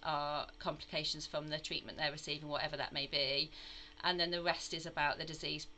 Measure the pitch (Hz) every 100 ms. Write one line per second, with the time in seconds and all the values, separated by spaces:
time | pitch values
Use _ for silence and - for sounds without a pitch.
0 | - 147 147 147 - - 165 151 - 160
1 | 151 151 - 156 151 151 - 160 107 95
2 | 151 151 - 151 151 143 151 143 135 143
3 | 151 147 135 139 156 - - - - -
4 | 170 180 175 175 170 165 - 170 165 156
5 | 147 - 160 156 151 151 -